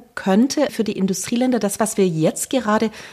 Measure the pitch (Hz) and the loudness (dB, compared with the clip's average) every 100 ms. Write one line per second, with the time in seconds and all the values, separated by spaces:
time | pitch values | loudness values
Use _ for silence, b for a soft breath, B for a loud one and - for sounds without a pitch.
0 | - - - 196 269 302 269 - 220 - | -4 -6 2 4 4 2 -2 -2 -4 -2
1 | 190 185 - 233 254 240 202 - 214 - | -2 -2 -2 0 0 0 0 -2 -2 2
2 | 190 160 156 - - 262 214 214 220 B | 0 2 0 0 -2 -2 2 2 0 B
3 | B | B